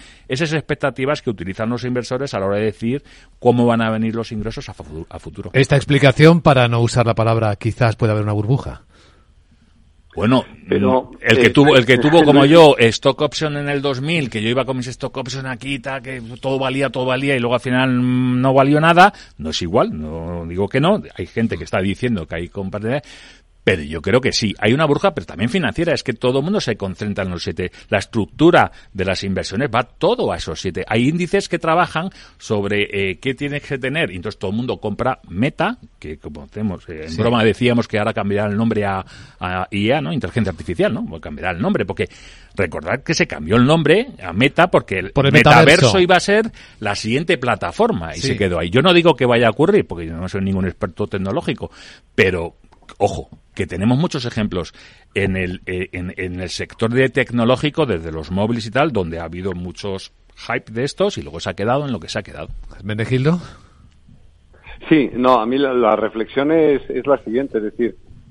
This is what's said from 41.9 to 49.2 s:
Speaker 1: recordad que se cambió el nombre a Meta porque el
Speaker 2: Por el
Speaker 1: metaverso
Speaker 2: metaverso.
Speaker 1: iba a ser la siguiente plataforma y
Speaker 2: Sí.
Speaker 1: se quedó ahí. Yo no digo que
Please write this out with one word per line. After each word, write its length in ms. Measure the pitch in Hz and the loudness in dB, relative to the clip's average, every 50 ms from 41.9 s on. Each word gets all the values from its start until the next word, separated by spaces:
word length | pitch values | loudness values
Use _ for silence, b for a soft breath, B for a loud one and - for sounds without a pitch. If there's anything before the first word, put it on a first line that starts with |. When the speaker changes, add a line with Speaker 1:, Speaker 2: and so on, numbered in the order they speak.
| 95 - 101 87 B B B B B B B B B | -4 -4 -6 -6 B B B B B B B B B
Speaker 1:
recordad 480 | - 95 85 80 78 76 82 107 135 - | -4 -4 -4 -4 -6 -6 -4 -4 -4 -4
que 100 | - 160 | -4 -2
se 140 | - 175 - | -2 -2 -2
cambió 300 | - 73 76 76 101 120 | -4 -6 -4 0 2 4
el 80 | 123 131 | 4 4
nombre 400 | 151 165 160 143 160 202 247 285 180 - - | 4 4 4 2 2 2 0 -2 -8 -14 -12
a 100 | 90 85 | -8 -2
Meta 380 | 95 123 143 - - 165 180 | 0 0 2 2 2 2 2
porque 260 | - 165 - - 95 95 | 2 0 0 -2 -4 -6
el 140 | 90 101 | -6 -4
Speaker 2:
Por 160 | - - 135 139 | -2 0 2 2
el 60 | - | 4
Speaker 1:
metaverso 320 | - - 147 143 120 - | 4 6 6 8 8 8
Speaker 2:
metaverso. 340 | 139 156 180 147 120 196 190 | 8 8 6 6 6 4 4
Speaker 1:
iba 160 | 180 175 185 | 4 4 4
a 60 | 175 | 4
ser 300 | - - 202 214 220 226 B B B B B B | 4 2 2 2 0 -2 B B B B B B
la 160 | - 104 101 | -6 -6 -4
siguiente 420 | - - 107 117 139 170 170 180 135 | -4 -4 -2 -2 -2 0 0 -2 0
plataforma 800 | 127 123 113 92 - 87 87 - 208 233 220 107 82 80 73 | 0 0 -2 0 -2 -4 -2 0 0 0 0 -2 -6 -8 -6
y 60 | 78 | -6
Speaker 2:
Sí. 80 | 85 135 | -4 -4
Speaker 1:
se 80 | - - | -2 0
quedó 200 | 101 95 87 82 | 0 0 0 0
ahí. 140 | 85 90 | -2 0
Yo 100 | 90 120 | 2 2
no 120 | 147 190 175 | 4 4 4
digo 220 | 175 165 175 156 | 4 4 4 4
que 120 | - | 4